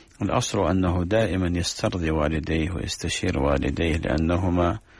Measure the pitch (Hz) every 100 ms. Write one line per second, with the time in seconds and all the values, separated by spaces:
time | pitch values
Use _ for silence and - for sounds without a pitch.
0 | - - - 123 123 107 82 95 92 90
1 | 87 110 107 92 90 87 87 - - 87
2 | 82 78 76 78 - 80 78 85 - -
3 | 85 - 92 73 69 69 65 69 82 80
4 | - 69 80 87 92 87 87 107 - -